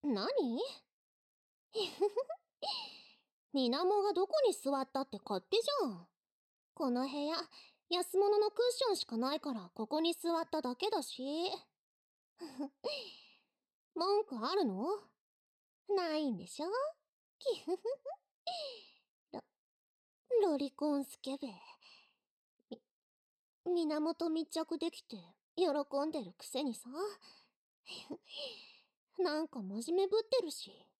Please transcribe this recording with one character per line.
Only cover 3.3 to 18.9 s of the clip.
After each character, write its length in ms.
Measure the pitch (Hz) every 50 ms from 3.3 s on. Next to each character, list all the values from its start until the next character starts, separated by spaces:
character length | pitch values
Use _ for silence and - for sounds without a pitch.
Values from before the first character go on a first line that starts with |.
| _ _ _ _ -
水 180 | 277 262 240
面 320 | 240 285 359 370 415 415 392
が 100 | 415 359
ど 140 | 330 381
こ 140 | 403 - 622 554
に 60 | 453 -
座 240 | - - 269 277 269
っ 100 | 269 -
た 120 | _ 269 269
っ 60 | -
て 100 | - 202
勝 260 | - - 208 185 -
手 160 | _ - 440
じ 80 | 453 - 571 571 403
ゃ 40 |
ん。 220 | 269 202 170 175 _ _ _ _ _ _ _ _ _ _ _ _ _ _
こ 160 | - 311 262
の 180 | 240 247 262 269
部 160 | 262 294 285
屋、 240 | 294 320 330 349 - - - - - _ _ _ _
安 300 | 339 359 359 - - 370
物 200 | 403 403 415 415
の 120 | 427 415
ク 120 | 415 - 480
ッ 80 | 494 480
シ 120 | - 539
ョ 60 | 480 392
ン 40 |
し 100 | - -
か 100 | - 233
な 160 | 226 240 262 285
い 60 | 311
か 140 | - 294 254
ら 160 | 220 185 175 _
こ 120 | - 220
こ 140 | 214 285 311
に 120 | 330 339 339
座 220 | - - 339 339 320
っ 100 | 330 -
た 100 | - 311
だ 140 | - 349 -
け 140 | _ - 427
だ 120 | 440 370 262
し。 480 | - - - 254 269 294 320 339 381 - 370 - _ _ _ _ _ _ _ _ _ _ _ _ _ _ _
<laughs> 340 | 339 311 262 254 294 294 _ _ - 508 605 554 466 381 - - - - - _ _ _ _ _ _ _ _ _ _ _ _
文 300 | 320 339 381 403 415 427
句 120 | - 262
あ 160 | 226 214 269 359
る 80 | 403 359
の？ 440 | 233 190 190 220 330 415 403 - _ _ _ _ _ _ _ _ _ _ _ _ _ _ _ _ -
な 280 | 403 381 359 330 302
い 120 | 311 311 277
ん 60 | 226
で 120 | 175 - -
し 120 | - - 294
ょ？ 60 | 349
<laughs> 60 | 415 494 554 622 659 _ _ _ _ _ _ _ _ _ - 554 440 - - - 359 381 _ 453 539 - _ 554 698 - _ _ _ _ _ 679 719 679 622 554 494 427 392 -